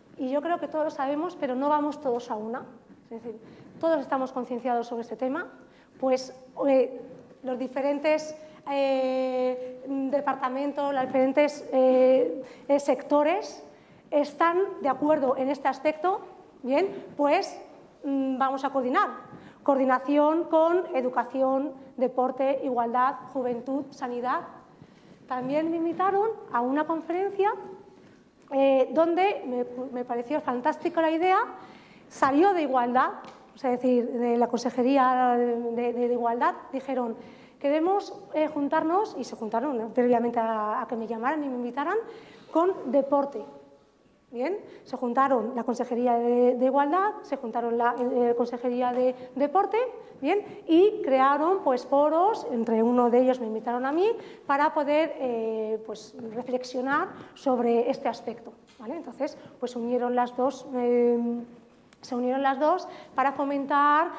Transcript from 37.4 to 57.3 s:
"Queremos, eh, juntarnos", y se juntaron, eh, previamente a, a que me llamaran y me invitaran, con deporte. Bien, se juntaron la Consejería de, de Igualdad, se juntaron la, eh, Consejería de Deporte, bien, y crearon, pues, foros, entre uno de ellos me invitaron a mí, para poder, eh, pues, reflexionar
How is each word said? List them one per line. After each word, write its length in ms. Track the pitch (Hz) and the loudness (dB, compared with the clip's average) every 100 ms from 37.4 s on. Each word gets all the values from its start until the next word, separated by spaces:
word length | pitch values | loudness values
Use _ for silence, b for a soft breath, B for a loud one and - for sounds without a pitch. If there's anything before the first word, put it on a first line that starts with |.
| B - | B -4
"Queremos, 560 | 277 302 339 403 349 - - | 0 2 2 0 -2 -12 -6
eh, 160 | 302 302 | -2 -2
juntarnos", 680 | 302 285 320 320 370 427 277 | -2 0 0 2 0 0 -6
y 60 | |
se 120 | 240 226 | -10 -8
juntaron, 440 | 220 226 302 247 | -4 -2 -2 -4
eh, 60 | 220 | -2
previamente 460 | 226 247 233 233 233 | 2 4 4 2 0
a, 420 | 226 220 214 240 | 0 -2 -2 -4
a 80 | 226 | -4
que 80 | 226 | -6
me 100 | 220 | -6
llamaran 380 | 226 240 311 | -4 -2 -2
y 40 | 285 | -4
me 80 | 247 | -4
invitaran, 420 | 240 247 302 427 453 B B B - | -6 -4 -2 -4 -4 B B B -2
con 400 | 320 359 381 262 | 2 2 0 0
deporte. 540 | 269 277 285 277 214 - - - - _ _ _ _ _ | 0 2 2 0 -6 -14 -18 -20 -20 _ _ _ _ _
Bien, 280 | 240 277 415 B B | -6 -4 -4 B B
se 100 | - 254 | -12 -6
juntaron 560 | 247 240 269 254 220 247 | -2 2 2 2 0 -4
la 80 | |
Consejería 500 | 226 233 247 240 247 | -4 -4 -2 0 2
de, 400 | 233 240 240 247 | 2 2 4 4
de 100 | 247 262 | 4 2
Igualdad, 460 | 277 285 349 403 415 | 2 2 2 0 -2
se 160 | - 277 | -8 -8
juntaron 400 | 226 233 233 233 | -6 -4 -2 0
la, 160 | 240 247 | 0 0
eh, 360 | 247 254 240 240 | 0 2 2 2
Consejería 560 | 240 247 254 247 247 | -2 -4 -4 0 0
de 220 | 247 254 254 B | 2 0 0 B
Deporte, 440 | 262 294 370 403 427 508 - B - | -2 0 2 2 0 -2 -6 B -4
bien, 240 | 277 415 B B - | 0 0 B B 4
y 340 | 330 415 427 | 6 6 4
crearon, 580 | - 262 269 285 320 381 | 2 4 4 4 2 2
pues, 220 | 320 247 - | 2 0 2
foros, 600 | 277 302 320 392 440 - | 2 4 4 2 0 -2
entre 300 | 240 226 220 | -2 0 2
uno 260 | 226 247 240 | 4 4 4
de 140 | 240 | 6
ellos 180 | 254 254 | 4 2
me 60 | 220 | -4
invitaron 400 | 220 226 240 262 | -6 -4 -4 -2
a 60 | |
mí, 140 | 311 415 466 B B - | 2 2 0 B B -2
para 280 | 277 302 | 2 2
poder, 400 | 311 285 302 320 - | 2 2 2 0 -2
eh, 640 | 262 226 220 220 220 220 220 | -4 -2 -2 -2 -2 -4 -6
pues, 280 | 202 - 247 226 | -14 -14 -14 -10
reflexionar 720 | 220 247 247 - 262 262 294 381 B B | -8 -4 -6 -4 -4 0 0 -2 B B